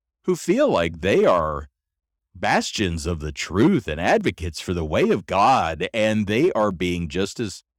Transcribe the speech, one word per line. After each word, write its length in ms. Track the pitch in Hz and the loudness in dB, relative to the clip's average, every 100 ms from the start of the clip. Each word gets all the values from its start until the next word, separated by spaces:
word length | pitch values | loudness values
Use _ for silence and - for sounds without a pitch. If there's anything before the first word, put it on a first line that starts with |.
| _ _ | _ _
who 100 | - | -4
feel 340 | 180 - 214 285 | -2 2 2 4
like 320 | 117 85 85 | 2 0 0
they 220 | 87 120 | 0 4
are 440 | 196 92 78 76 73 _ _ _ _ _ _ | 4 4 2 -4 -10 _ _ _ _ _ _
bastions 720 | 92 101 160 240 - 98 82 78 | -6 0 0 -2 -2 -2 -2 -4
of 140 | 85 | -4
the 120 | 76 | -6
truth 540 | 73 - 85 139 202 - | -8 -6 2 4 4 -2
and 140 | 78 | -4
advocates 600 | 92 208 175 92 87 80 | 0 2 0 -4 -8 -8
for 140 | - | -6
the 100 | 87 | -4
way 260 | 80 90 196 | -2 0 0
of 140 | 160 | 0
God, 640 | - 90 110 127 85 80 87 | -2 2 4 4 2 -2 -6
and 320 | 113 107 110 101 | 0 0 0 0
they 240 | 110 170 | 2 2
are 200 | - 107 | 2 0
being 360 | 87 90 87 85 | 0 -2 -2 -4
just 300 | 90 98 - | -4 -4 -4
as 240 | 110 - _ | -8 -10 _